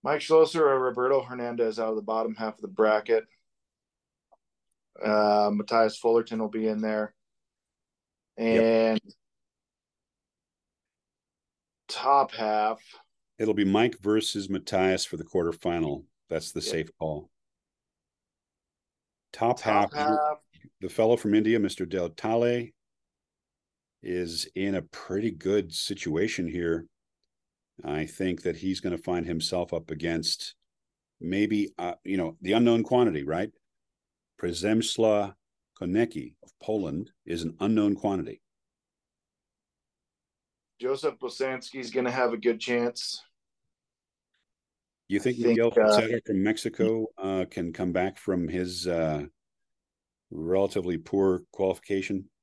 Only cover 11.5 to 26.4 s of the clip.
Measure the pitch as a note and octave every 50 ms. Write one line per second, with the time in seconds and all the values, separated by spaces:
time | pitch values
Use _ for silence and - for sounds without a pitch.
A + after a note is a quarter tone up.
11.5 | _ _ _ _ _ _ _ - - - - C3 C#3+ C#3+ C3+ - - - A2+ G#2+
12.5 | G#2+ G#2+ G#2+ A2 A2+ - - - - - _ _ _ _ _ _ _ _ G#2+ A2
13.5 | G#2 G2+ G2+ F#2+ G2 G#2+ A#2+ B2 - - F#2 G2+ G#2+ A2 G#2+ - - G#2 G2 F#2+
14.5 | G2 F#2 - - G#2 F#2+ F#2+ F#2+ F#2 F#2 - - - D#2+ D#2+ - - F#2 E2+ E2+
15.5 | E2 - - F2+ E2+ E2+ E2 D2+ C#2 C2+ - _ _ _ _ _ E2 D#2+ D#2+ -
16.5 | - D#2+ D#2+ - - E2 D#2 - - _ D#2+ D#2+ D2+ D2+ D2+ _ _ _ _ _
17.5 | _ _ _ _ _ _ _ _ _ _ _ _ _ _ _ _ _ _ _ _
18.5 | _ _ _ _ _ _ _ _ _ _ _ _ _ _ _ _ - - A2 A#2
19.5 | B2 - - A2+ G#2 G2+ G2+ G2+ - D3 D3 D3+ D#3 D3+ D3+ D3+ D3+ - _ _
20.5 | _ - _ - _ _ - F#2 - - A2 A2+ A#2+ A#2+ - G#2+ G#2 G#2+ G#2+ A2
21.5 | A2+ A2+ G2+ F#2+ - - F#2 E2+ F#2+ F#2+ F2 E2+ D#2+ - - A2 A2+ A#2 A#2+ A#2+
22.5 | A#2+ A#2+ A#2 - _ _ _ _ _ _ _ _ _ _ _ _ _ _ _ _
23.5 | _ _ _ _ _ _ _ _ _ _ - - F2+ F2+ F2+ E2 D#2+ - - -
24.5 | _ F#2 F#2+ G2+ G2 F#2 D#2+ - - - - - F#2 G2 A2 A#2 - D#2+ - F#2+
25.5 | G2+ G#2 F#2 E2 D#2+ - - - G2+ - - F2 D2+ E2 G2+ A2 - -